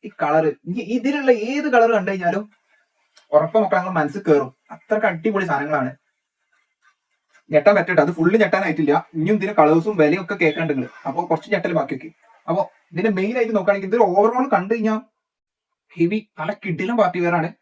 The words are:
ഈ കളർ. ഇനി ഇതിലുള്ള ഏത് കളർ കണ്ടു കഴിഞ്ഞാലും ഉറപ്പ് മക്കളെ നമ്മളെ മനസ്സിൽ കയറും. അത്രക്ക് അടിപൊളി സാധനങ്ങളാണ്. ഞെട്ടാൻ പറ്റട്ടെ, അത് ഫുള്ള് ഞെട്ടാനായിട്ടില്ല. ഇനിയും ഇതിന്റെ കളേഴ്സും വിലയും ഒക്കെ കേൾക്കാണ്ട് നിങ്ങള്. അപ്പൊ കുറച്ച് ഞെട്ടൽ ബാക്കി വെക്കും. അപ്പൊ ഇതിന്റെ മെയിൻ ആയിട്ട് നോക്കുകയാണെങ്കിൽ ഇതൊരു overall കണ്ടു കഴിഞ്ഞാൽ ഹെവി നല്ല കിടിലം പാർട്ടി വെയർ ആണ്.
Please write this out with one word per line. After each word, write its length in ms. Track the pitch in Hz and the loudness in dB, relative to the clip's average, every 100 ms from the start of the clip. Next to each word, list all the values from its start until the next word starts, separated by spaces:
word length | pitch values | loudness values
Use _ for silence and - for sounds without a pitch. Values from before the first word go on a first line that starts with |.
| 202 | -16
ഈ 40 | - | -6
കളർ. 240 | 151 160 156 143 151 | 0 2 2 -4 -8
ഇനി 140 | 196 190 240 | -8 -4 -4
ഇതിലുള്ള 360 | 254 285 269 233 220 | -2 -2 -4 -6 -4
ഏത് 180 | 285 302 | -4 0
കളർ 160 | 247 233 214 | 2 2 0
കണ്ടു 140 | 185 | -2
കഴിഞ്ഞാലും 320 | 196 170 185 214 _ _ _ _ _ _ _ _ 151 | -2 -2 -4 -10 _ _ _ _ _ _ _ _ 0
ഉറപ്പ് 220 | 165 220 | 2 0
മക്കളെ 160 | 208 196 | 2 0
നമ്മളെ 160 | 180 175 | 0 -2
മനസ്സിൽ 240 | 147 196 165 | -2 -4 2
കയറും. 240 | 147 127 _ _ | 2 0 _ _
അത്രക്ക് 340 | - _ 214 214 | -20 _ -2 -2
അടിപൊളി 360 | 170 220 196 175 | -2 -4 -2 -4
സാധനങ്ങളാണ്. 420 | 160 143 151 127 - _ _ _ _ _ _ _ _ _ _ _ _ _ _ _ | -4 -2 -4 -4 -8 _ _ _ _ _ _ _ _ _ _ _ _ _ _ _
ഞെട്ടാൻ 200 | 156 202 202 | 2 4 4
പറ്റട്ടെ, 240 | 190 160 147 | 4 2 2
അത് 60 | 160 | 2
ഫുള്ള് 180 | 170 220 | 2 4
ഞെട്ടാനായിട്ടില്ല. 500 | 190 190 175 156 143 147 - 165 | 2 2 0 -2 0 0 -2 -4
ഇനിയും 180 | 170 208 | 0 0
ഇതിന്റെ 160 | 190 208 | 0 2
കളേഴ്സും 380 | 151 165 208 196 | 4 4 0 2
വിലയും 220 | 151 180 180 | 2 2 -4
ഒക്കെ 100 | 190 | -2
കേൾക്കാണ്ട് 300 | 165 151 160 139 | 0 0 -4 -2
നിങ്ങള്. 140 | 123 - - | -4 -10 -8
അപ്പൊ 120 | 165 175 | -6 -4
കുറച്ച് 200 | 160 - 196 | -4 -2 -4
ഞെട്ടൽ 180 | 170 170 | -2 -4
ബാക്കി 160 | - - | -4 -8
വെക്കും. 180 | - _ _ _ - | -10 _ _ _ -4
അപ്പൊ 120 | 175 190 _ _ | -4 -4 _ _
ഇതിന്റെ 180 | 156 220 185 | -4 -2 0
മെയിൻ 160 | 202 247 | -2 -2
ആയിട്ട് 140 | 226 214 | 0 2
നോക്കുകയാണെങ്കിൽ 340 | 180 196 190 | 2 0 0
ഇതൊരു 160 | 233 202 185 | 2 4 4
overall 320 | 220 254 269 196 | 4 2 0 0
കണ്ടു 180 | 190 233 | 0 -2
കഴിഞ്ഞാൽ 240 | 220 214 - _ _ _ _ _ _ _ _ - | 0 -2 -6 _ _ _ _ _ _ _ _ -2
ഹെവി 240 | 170 214 - - | 0 0 -6 -8
നല്ല 120 | 156 - | -8 -6
കിടിലം 340 | 196 160 190 240 | -6 -4 -2 2
പാർട്ടി 180 | 185 185 175 | 2 2 0
വെയർ 100 | 156 | 0
ആണ്. 100 | 165 - | -2 -8